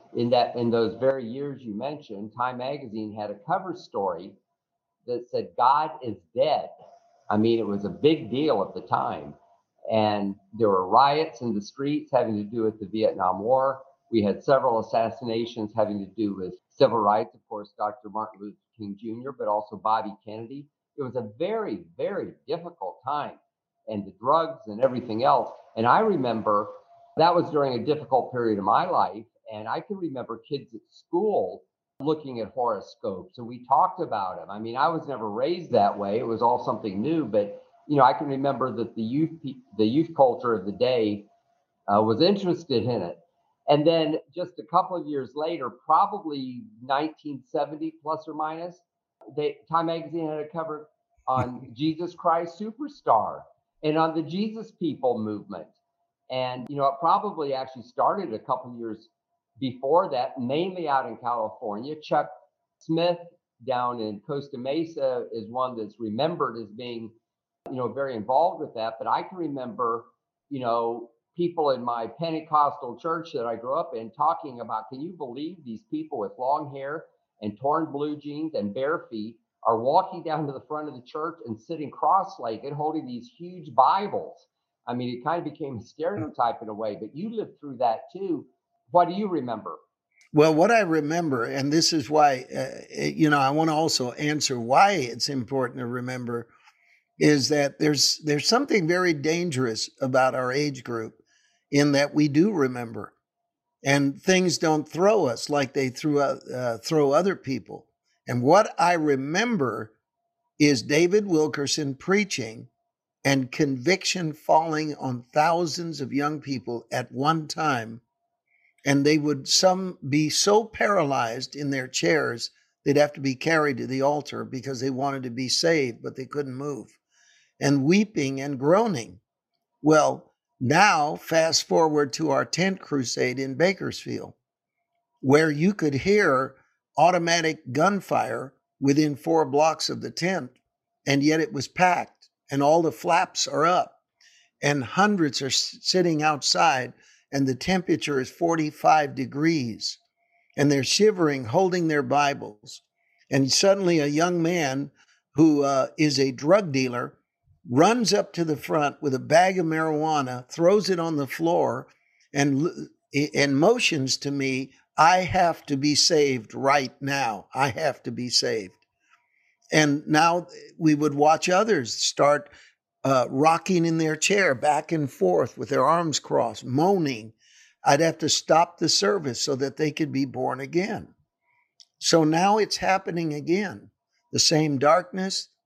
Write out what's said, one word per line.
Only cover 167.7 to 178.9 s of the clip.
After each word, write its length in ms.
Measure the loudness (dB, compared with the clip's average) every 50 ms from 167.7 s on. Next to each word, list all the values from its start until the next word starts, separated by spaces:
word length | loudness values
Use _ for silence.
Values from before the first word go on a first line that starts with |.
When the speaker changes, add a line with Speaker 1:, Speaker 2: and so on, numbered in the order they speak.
Speaker 2:
have 340 | 0 0 -2 -2 -2 -4 -8
to 80 | -10
be 160 | -8 -8 -6 -2
saved." 440 | 0 0 0 0 -2 -4 -4 -8 -14 _ _ _ _ _ _ _ _ _ _ _ _ _ _ _ _ _ _ _
And 340 | 4 4 4 4 2 0 0
now 400 | 2 4 4 6 4 4 0 -2 -8 -14 -20 -20 -20 -8 2
we 160 | 4 4 4
would 200 | 4 2 0 2
watch 340 | 4 4 4 4 4 2 2
others 440 | 2 2 4 4 2 0 0 -4
start, 560 | -4 -4 -4 -2 2 4 4 4 4 2 0 -8 -18 -20 -20 _ _ _ _ _ _ _
uh, 240 | 0 2 4 4 2 2
rocking 540 | 0 2 4 4 4 4 2 0 2 2 2
in 140 | 2 2 0
their 180 | 0 0 0
chair 380 | 0 0 2 2 4 4 2 2
back 380 | 2 2 2 2 2 0 -2
and 180 | -2 -2 -2 -2
forth 480 | -2 0 0 2 4 2 0 0 -4 -10
with 100 | -6 -2
their 160 | 0 2 4
arms 360 | 4 4 2 2 0 -2 -4
crossed, 440 | -4 0 0 0 0 0 -4 -8 -8
moaning. 680 | -2 0 2 4 4 4 2 2 -2 -4 -6 -10 -16 -20 _ _ _ _ _ _ _ _ _ 2
I'd 160 | 4 4 6
have 180 | 4 2 2 0
to 100 | 0 0
stop 500 | 0 0 2 4 6 6 6 4 0 -2
the 100 | 0
service 520 | 0